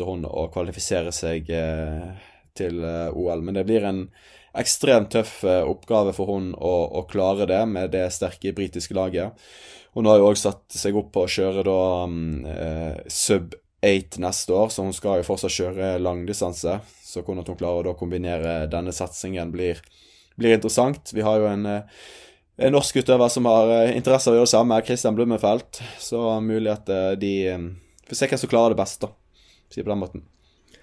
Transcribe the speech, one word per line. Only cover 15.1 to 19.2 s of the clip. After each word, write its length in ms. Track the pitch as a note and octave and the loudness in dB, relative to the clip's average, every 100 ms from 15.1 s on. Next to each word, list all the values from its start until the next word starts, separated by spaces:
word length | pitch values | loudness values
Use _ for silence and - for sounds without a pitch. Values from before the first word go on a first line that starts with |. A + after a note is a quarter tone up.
| F#2 | 0
jo 100 | F2+ | 0
fortsatt 180 | F#2+ F#2+ | -4 -4
kjøre 480 | - F2+ F#2 F#2+ F2+ | -4 -4 -4 -4 -2
langdistanse. 840 | F2+ F2 F2 G#2 F2+ F2 E2 G2 - _ | -2 -4 -6 -4 -4 -4 -4 -4 -8 _
Så 200 | - F2+ | -16 -12
hvordan 240 | F2 F#2 F2 | -8 -8 -8
hun 100 | F2+ | -6
klarer 240 | F2 F2 | -4 -2
å 40 | |
da 100 | F2+ | -4
kombinere 720 | F2 F2 F2+ F2+ E2+ D#2+ E2 D#2 | -6 -6 -4 -4 -4 -4 -4 -4
denne 240 | E2 F2+ | -4 -6
satsingen 580 | F2 F2+ - | -6 -8 -8